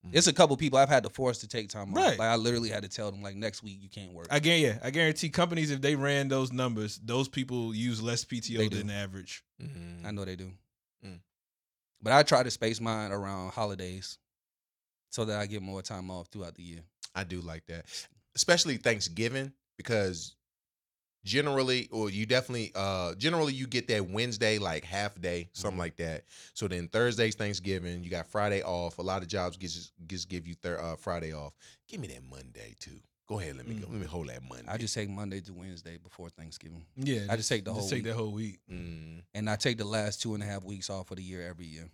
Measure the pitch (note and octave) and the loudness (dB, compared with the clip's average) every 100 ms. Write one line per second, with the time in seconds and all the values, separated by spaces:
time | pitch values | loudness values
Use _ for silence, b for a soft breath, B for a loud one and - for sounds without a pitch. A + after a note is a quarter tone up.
0 | F#2 C3+ F3 C#3+ D#3+ C3+ D#3 C3 C3+ C#3 | 4 6 6 8 8 8 6 8 8 8
1 | G#2 - B2+ A#2 G#2+ A#2+ G#2 G#2+ G2 G2 | 4 0 0 0 -4 -6 -6 -8 -2 4
2 | F#4+ A2+ A2+ A#2 A#2 A#2+ A#2 G#2+ G2 - | 4 6 4 4 4 2 0 -2 -4 -6
3 | G#2 G2 G2+ G2 A2 G2+ A2 G2 G2 - | -6 -6 -8 -4 -6 -6 -14 -14 -14 -12
4 | F#2+ F2 E2+ D3 D3+ E3+ C#3 G#2+ B2 D3 | -12 -12 2 4 6 6 6 4 -2 4
5 | D#3+ D3+ E3 D#3+ F3 E3+ D3+ C#3 C#3 D3 | 4 4 0 2 4 4 2 2 2 4
6 | C#3 C#3 C3+ C3+ C3 B2+ B2+ A2 G#2+ - | 4 4 4 2 2 2 0 0 -2 -4
7 | A2 B2 C3 - C3 B2 A#2 A2 A#2+ A2 | 0 0 2 -2 -2 -2 0 0 0 0
8 | A2+ A#2 - A#2+ A2 A2+ G#2+ F#2+ G#2 G2+ | 0 -2 -2 -6 -2 2 2 2 -2 -4
9 | G2 F#2+ F#2 - _ _ E2+ F2 E2+ F2 | -4 -8 -12 -14 _ _ -12 -10 -12 -10
10 | F2+ G#2 F#2+ F#2 F#2 F#2 _ _ _ _ | -8 -6 -6 -6 -10 -14 _ _ _ _
11 | G2 F2 _ _ _ _ _ _ _ _ | -16 -16 _ _ _ _ _ _ _ _
12 | G#2+ C3+ D3 C3 B2+ - A2+ A2 A2+ A2 | 8 8 10 6 6 2 0 0 0 -2
13 | G#2+ G2+ G2 G2 F#2 G#2+ G#2+ F#2+ F2+ F#2 | -2 -4 -4 -6 -6 -2 -2 -2 -6 -8
14 | - - _ _ _ _ _ _ _ _ | -10 -14 _ _ _ _ _ _ _ _
15 | _ - A2 G#2 G#2 G#2 F#2+ F#2+ F#2 G2+ | _ -4 -2 -2 -2 -4 -6 -8 -8 -8
16 | F#2 F#2 E2+ G#2 F2 E2 F2 E2 E2 _ | -8 -10 -10 -10 -12 -12 -16 -16 -18 _
17 | - F#2 F#2 F2+ E2+ D#2+ - E2+ - B | -8 -6 -4 -6 -6 -10 -10 -12 -10 B
18 | B _ _ - - F3 E3 A#2+ B2 A#2+ | B _ _ 0 6 6 6 2 2 2
19 | G2+ E2+ A2+ C3+ C3+ _ _ - - A2+ | 0 0 0 0 -6 _ _ -14 0 2
20 | G2 E2 D#2+ - _ _ _ _ _ _ | 2 -2 -10 -16 _ _ _ _ _ _
21 | _ _ F#2+ B2 D3 C3+ B2+ B2+ - A2 | _ _ 0 2 4 4 4 2 0 -2
22 | G#2 G2 A2 B2+ B2+ B2 G#2+ F#2+ G2 F#2+ | -2 -2 4 2 2 -4 -4 -2 0 0
23 | F2 F#2 C#3 E3+ D3+ C3+ B2+ A#2+ - A2 | -2 0 2 4 2 0 0 0 2 2
24 | F2+ G2+ A#2+ G#2+ A2+ G#2+ F#2+ D#2 D#2+ F#2+ | 2 0 0 2 4 4 2 -2 -2 -2
25 | G#2 F#2+ F2 F2 E2+ - G#2+ F#2 E2+ - | -2 -2 -2 -2 -6 -6 -4 -2 -6 -4
26 | E2 D#2 B B B - G#2 F2 E2+ A2 | -6 -6 B B B -6 -4 -2 0 2
27 | A#2+ A2+ A2 G2+ G#2 G2+ F#2 F#2+ F2 F2 | 2 4 2 2 -2 -2 -2 -2 -2 -6
28 | F2 F2 E2 A2 G#2 G2 - F2 E2+ - | -6 -6 -2 0 2 2 0 -2 -2 -4
29 | F#2 G2 F2 G2 F2+ F2+ F#2 F2 E2+ _ | -2 -2 -2 -2 -2 -4 -10 -10 -12 _
30 | E2 F2+ F2 F2+ E2 E2 F2+ E2+ E2 D#2+ | -12 -10 -6 -8 -8 -8 -6 -4 -4 -6
31 | - F2 D#2+ D2+ C#2+ _ B B _ G#3 | -4 -4 -4 -8 -10 _ B B _ -10
32 | G2+ B1+ C2 C2 B1+ A1+ A1 G#1+ - - | -10 -12 -16 -16 -16 -16 -18 -16 -18 -18
33 | _ _ _ G#2+ E2 C2+ B1 A2 G2+ A2 | _ _ _ -6 -4 -8 -8 -8 -8 -8
34 | D#2+ F2 D2 A#1+ B1+ B1+ A#1 A2 A#2 A#2 | -6 -6 -8 -10 -14 -14 -8 -6 -4 -4
35 | G#2 G2 G2+ F#2+ F2 F2+ F#2+ F2 E2 E2 | -4 -4 -6 -6 -10 -14 -12 -12 -14 -16
36 | F2 - E2+ - D#2+ - - E2+ E2 - | -18 -16 -16 -14 -16 -14 -14 -16 -16 -4
37 | C3+ A#2+ G2 A2+ A2 A#2 G2 A2 G2 B2+ | -2 0 0 0 2 0 0 -4 -2 -2
38 | A2+ A2+ A2 G#2 A2 F#2+ _ F2+ F2 D#2+ | -2 -2 -4 -4 -6 -8 _ -10 -8 -10
39 | D#2+ D#2+ F2 G#2 G#2+ G#2+ C3 A2+ G#2 A2 | -12 -16 -10 -4 -2 0 0 0 -2 0
40 | G#2 - A#2 G#2 G2+ G2 F#2 G2+ - F#2+ | -2 -4 -4 -4 -4 -6 -8 -8 -6 -8
41 | F#2 F#2 F#2 F#2 F2 E2+ E2+ D#2 E2 | -8 -10 -10 -10 -10 -10 -14 -14 -16